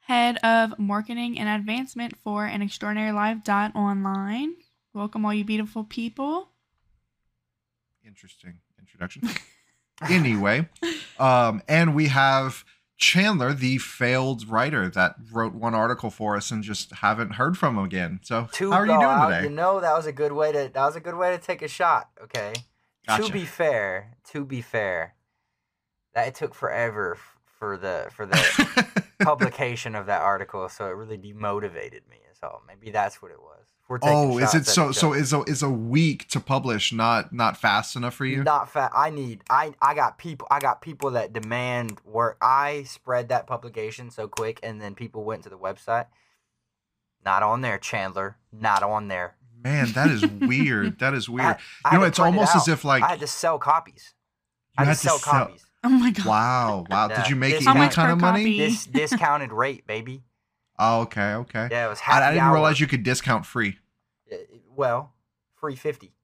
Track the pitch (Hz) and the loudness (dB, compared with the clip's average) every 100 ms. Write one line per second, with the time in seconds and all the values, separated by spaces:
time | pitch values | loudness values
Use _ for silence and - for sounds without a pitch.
0 | - 247 240 240 226 226 226 220 202 202 | 0 2 2 2 2 4 2 -2 -2 -2
1 | 214 240 240 233 214 214 208 226 262 - | -4 -6 -6 -4 -4 -4 -4 -6 -6 -8
2 | 240 - - 208 208 - 202 - 208 214 | -10 -10 -6 -4 -4 -4 -6 -6 -6 -4
3 | 214 208 208 226 214 202 208 214 202 196 | -2 -2 -2 -4 -2 -2 0 -2 -2 -2
4 | 190 196 196 226 294 349 _ _ _ 208 | -4 -4 -6 -6 -6 -8 _ _ _ -10
5 | 208 214 214 208 208 214 214 226 214 - | -10 -4 -2 -2 -2 -4 -4 -8 -10 -8
6 | 233 233 277 330 381 _ _ _ _ _ | -10 -6 -4 -4 -8 _ _ _ _ _
7 | _ _ _ _ _ _ _ _ _ _ | _ _ _ _ _ _ _ _ _ _
8 | 113 101 95 - 92 87 _ _ 95 _ | _ -20 -20 -20 -20 -20 _ _ _ _
9 | 185 - 226 185 - _ _ _ _ _ | -10 -6 -8 -8 -12 _ _ _ _ _
10 | 156 180 143 107 101 117 165 _ 339 330 | 2 4 4 4 2 2 0 _ -6 -6
11 | - - 131 127 117 110 - 156 170 147 | -12 0 4 6 4 0 0 4 4 4
12 | 151 135 135 135 135 - - _ _ _ | 2 4 4 4 0 -8 -18 _ _ _
13 | - 175 202 196 123 143 127 131 - - | 2 4 4 2 0 0 0 0 -4 -2
14 | 123 127 131 131 110 113 131 131 92 95 | 0 2 0 -4 -2 0 0 0 -2 2
15 | 90 - 113 113 113 95 113 113 113 123 | 0 0 -10 -4 -4 -2 -2 2 0 0
16 | 113 - 107 104 - 110 104 104 - - | -6 -4 -2 -2 -4 -6 -6 -8 -10 -2
17 | 104 110 113 101 135 180 156 113 95 92 | 0 0 -4 -2 -2 0 0 0 -2 -2
18 | 87 92 - 117 113 - 196 190 208 160 | -4 -6 -6 -6 -4 -6 0 2 4 4
19 | 139 139 156 180 143 147 175 196 180 156 | 4 4 2 2 -2 -2 0 2 2 0
20 | 156 135 147 143 151 151 131 131 139 160 | -2 -2 -2 0 0 0 -2 0 0 0
21 | 165 175 180 175 - 180 156 - 175 139 | -10 -2 -2 -2 -6 -8 -8 -2 2 2
22 | - _ 110 123 104 113 - _ _ _ | -2 _ -12 -8 -8 -10 -14 _ _ _
23 | - 110 214 196 170 - 165 123 101 92 | -2 0 0 -4 -8 -2 0 0 -2 -6
24 | 104 120 _ 151 139 131 113 120 101 90 | -10 -20 _ -12 -8 -10 -6 -4 -2 -4
25 | 82 _ _ _ _ _ _ _ _ _ | -6 _ _ _ _ _ _ _ _ _
26 | _ - 117 127 117 - - 104 117 107 | _ -4 -4 -4 -10 -6 -6 -2 -4 -2
27 | 95 85 - _ _ _ 107 95 95 87 | -6 -6 -14 _ _ _ -8 -6 -6 -6
28 | - - 101 147 - - 277 - - - | -8 -10 -2 2 2 2 0 2 0 -2
29 | - _ 180 147 147 - 135 120 123 107 | -6 _ 0 2 0 -4 -6 -6 -8 -8
30 | 95 98 87 98 95 101 92 - 101 92 | -4 0 0 -2 -4 -8 -10 -8 -10 -10
31 | 110 107 98 104 107 101 104 85 55 - | -10 -14 -14 -8 -4 -4 -6 -10 -14 -16
32 | _ 57 57 _ 73 - 58 95 110 104 | _ _ _ _ -16 -16 _ -20 -8 -4
33 | 101 - 92 76 73 76 _ _ _ 127 | -4 -6 -20 -20 -20 -20 _ _ _ -2
34 | 143 147 143 123 113 156 139 - 151 135 | 2 4 4 2 4 2 4 2 2 2
35 | 160 143 139 147 - 139 143 123 113 135 | 2 2 2 0 0 -2 0 -2 0 2
36 | 165 135 - 135 - 135 131 107 - 113 | 2 0 -4 -6 -2 -2 0 -2 -2 0
37 | 113 117 - 120 117 - 113 104 113 - | 2 2 0 -2 -2 0 2 2 0 -6
38 | 123 - 135 131 139 147 - 151 131 - | -8 -6 -4 -2 2 0 0 -2 0 2
39 | 151 151 127 110 - 131 156 143 135 151 | 0 -2 -10 -10 0 0 0 0 0 2
40 | 123 - 175 143 - 143 135 110 - 147 | 0 -2 -14 -12 -2 0 2 -2 -6 -6
41 | 139 123 107 110 110 120 127 123 117 104 | -2 -2 -4 -6 -6 -6 -4 -4 -6 -10
42 | - 110 117 - 123 135 143 147 135 - | -6 0 0 2 2 4 2 -4 -10 -18
43 | - 123 120 123 - 123 120 110 110 110 | -4 -2 0 -2 -2 -10 -10 -10 -10 -10
44 | 123 113 107 - 110 113 110 107 104 98 | -16 -12 -10 -6 -6 -6 -10 -10 -12 -10
45 | 117 110 107 110 82 92 95 98 - 117 | -12 -10 -8 -8 -10 -8 -8 -8 -2 -2
46 | - _ _ _ _ _ _ _ _ _ | -2 _ _ _ _ _ _ _ _ _
47 | _ _ 98 95 104 117 127 98 - 113 | _ _ -2 2 2 0 -2 -4 -6 -6
48 | 95 95 98 107 _ 110 110 98 101 107 | -6 -6 -8 -10 _ -4 0 2 0 -2
49 | 104 92 87 _ _ 117 123 147 123 113 | -4 -6 -8 _ _ _ -4 0 0 2
50 | 143 120 311 - 269 - 147 113 101 - | 2 2 0 0 0 2 2 2 -2 -2
51 | 127 139 113 120 131 - - - 139 165 | -2 -2 -6 -2 0 -2 -8 -4 2 4
52 | 185 170 170 185 208 170 - 156 147 135 | 4 4 4 6 6 4 4 0 2 4
53 | 127 - 147 - 170 156 139 160 - - | 4 0 -6 -2 0 0 2 2 2 -20
54 | - _ _ _ _ _ _ - 139 156 | -20 _ _ _ _ _ _ 0 2 2
55 | 165 151 - 143 117 - _ _ 240 262 | 2 0 2 0 0 -8 _ _ 4 4
56 | 247 208 185 107 117 127 117 101 87 98 | 4 2 2 2 2 2 0 -2 0 0
57 | 107 107 95 135 135 151 165 262 - - | 2 0 0 2 2 2 6 6 6 4
58 | 165 170 175 196 220 208 214 226 - 127 | 4 4 4 4 2 2 0 0 -2 -2
59 | 151 220 165 147 135 110 131 139 _ 110 | 0 0 2 0 -2 -2 -2 -2 _ -8
60 | 113 131 127 _ _ _ _ - 110 117 | -8 -14 -18 _ _ _ _ 0 2 2
61 | 113 - 104 107 117 117 117 113 113 107 | 0 -2 -2 -2 -6 -6 -4 -2 -4 -4
62 | - 127 135 160 165 147 156 143 147 - | 2 4 4 4 6 6 4 4 0 0
63 | 113 123 - 113 98 123 104 95 _ _ | 0 -2 0 -2 -2 -4 -4 -6 _ _
64 | _ _ _ 92 92 113 92 131 135 120 | _ _ _ -16 -16 -20 _ -2 0 0
65 | 147 _ _ _ _ _ 151 131 156 143 | -4 _ _ _ _ _ -10 -6 -6 -8
66 | 92 _ | -12 _